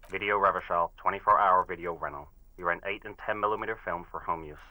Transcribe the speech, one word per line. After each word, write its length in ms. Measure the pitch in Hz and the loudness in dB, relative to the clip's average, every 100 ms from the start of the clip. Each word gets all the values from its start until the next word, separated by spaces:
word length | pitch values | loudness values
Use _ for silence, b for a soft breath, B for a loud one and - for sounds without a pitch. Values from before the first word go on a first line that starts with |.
| - | -8
Video 280 | 95 101 104 | -6 0 4
Revachol, 520 | 98 90 - 87 85 - | 4 2 0 0 0 -2
twenty-four 420 | 95 98 107 104 | -4 0 4 6
hour 260 | 101 92 87 | 6 6 4
video 260 | 85 87 | -4 -6
rental. 340 | 82 78 71 73 - - - | -4 -6 -8 -14 -20 -20 -6
We 60 | |
rent 180 | 87 87 | -2 -2
eight 180 | 98 104 | -4 -8
and 100 | 107 101 | -10 -10
ten 140 | - 107 | -6 -2
millimeter 380 | 104 107 110 110 | 0 -2 -4 -6
film 200 | - 87 85 | -6 -6 -6
for 80 | 82 | -10
home 240 | 78 82 | -6 -6
use. 140 | 78 73 - | -6 -14 -18